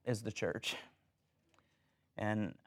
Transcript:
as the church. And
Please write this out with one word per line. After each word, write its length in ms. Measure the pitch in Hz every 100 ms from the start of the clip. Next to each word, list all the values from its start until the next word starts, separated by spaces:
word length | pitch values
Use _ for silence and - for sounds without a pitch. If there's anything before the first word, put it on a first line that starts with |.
| -
as 160 | 104
the 80 | 110
church. 460 | - 92 - - - - _ _ _ _ _ _ _ _ _ _ _ _ -
And 380 | 104 107 101 -